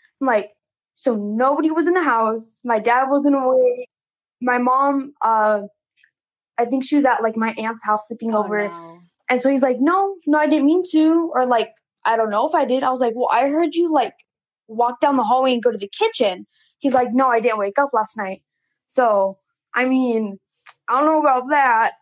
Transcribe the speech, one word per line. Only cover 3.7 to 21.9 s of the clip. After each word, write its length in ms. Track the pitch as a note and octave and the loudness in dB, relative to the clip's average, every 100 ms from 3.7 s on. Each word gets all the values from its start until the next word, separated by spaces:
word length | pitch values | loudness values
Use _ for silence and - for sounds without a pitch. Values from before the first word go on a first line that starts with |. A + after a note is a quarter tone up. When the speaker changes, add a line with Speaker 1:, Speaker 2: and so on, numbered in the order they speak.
| B3 B3 _ _ _ _ - | 0 -8 _ _ _ _ -6
Speaker 1:
My 160 | B3 B3 | -2 0
mom, 560 | B3 C4 C#4 C#4 C4 - | 2 2 2 0 -4 -4
uh, 420 | A3 A3 G#3+ G#3 G3+ _ _ _ _ _ _ _ _ - | 0 2 2 0 -4 _ _ _ _ _ _ _ _ -4
I 80 | A#3+ | -2
think 180 | C4 | -2
she 120 | C4 D4 | 0 0
was 100 | C4+ | 2
at, 180 | G#3+ | 2
like, 140 | A3 A3 | -2 -2
my 160 | A3 A3 | -4 -4
aunt's 260 | A3 A3 | -8 -6
house 240 | G#3+ G#3+ - | -4 -4 -4
sleeping 260 | A3+ A3+ | -10 -4
Speaker 2:
Oh, 100 | G#3+ | -2
Speaker 1:
over." 240 | G#3 G#3 G3+ | -2 -4 -4
Speaker 2:
no. 300 | E3+ E3 E3+ _ _ - | -8 -18 -20 _ _ -4
Speaker 1:
And 120 | B3+ | 0
so 80 | C4 | 0
he's 140 | C#4 | 2
like, 160 | C4 A#3+ | 0 2
"No, 360 | C#4+ F#4+ G4 G4 D4 | 2 2 0 -4 -2
no, 100 | D4+ | 0
I 100 | D4+ | 2
didn't 180 | D4+ C#4 | 2 2
mean 180 | F4+ F4+ | 2 0
to." 400 | D#4 D#4 E4 E4 | 2 4 2 0
Or, 120 | B3+ B3+ | 0 0
like, 280 | A#3 - - _ _ - | 0 -2 -10 _ _ -2
"I 100 | A3+ | 0
don't 140 | A3 | 0
know 180 | G3+ D4+ | 0 0
if 80 | E4 | 0
I 100 | A#3+ | 0
did." 180 | B3+ | 0
I 80 | C4 | 0
was 100 | B3+ | 0
like, 120 | A#3+ A3+ | -2 0
"Well, 140 | B3 | 0
I 160 | A3+ C#4 | 0 2
heard 260 | D4+ E4+ E4 | 0 0 0
you, 160 | E4+ | 0
like, 220 | D4+ - - _ _ _ _ - | 0 -2 -6 _ _ _ _ -8
walk 340 | A3 A#3+ A#3+ | -2 -2 0
down 160 | D4 C4+ | 0 2
the 60 | |
hallway 300 | A3 B3+ C4 | 2 2 2
and 100 | B3 | 2
go 80 | A#3+ | 0
to 60 | G#3 | -2
the 120 | G3+ | -8
kitchen." 560 | - A4 - G#3+ F#3 G#3 _ _ _ | -2 -2 0 -2 -4 -12 _ _ _
He's 140 | C#4 | 0
like, 200 | B3+ A#3+ | 0 0
"No, 140 | B3 C4 | 0 2
I 120 | A#3 | 2
didn't 180 | A3+ G#3+ | 0 -2
wake 200 | G3+ A#3+ | -2 -2
up 120 | C#4 | 0
last 220 | A3+ - A3 | -2 -4 -6
night." 260 | F#3+ G3 _ _ _ _ _ | -10 -10 _ _ _ _ _
So, 500 | - A#3+ G3+ G3 G3 _ _ _ | 0 2 2 0 -4 _ _ _
I 120 | A#3+ B3+ | -4 0
mean, 540 | C4 B3+ A3+ G#3+ G3 _ _ _ _ - | 0 0 -2 -4 -10 _ _ _ _ -4
I 100 | B3 | 0
don't 80 | D4+ | 2
know 140 | D#4 | 2
about 280 | D4 B3+ B3+ | 2 0 0
that. 440 | D4 C4+ A3+ A3 | 0 2 2 -2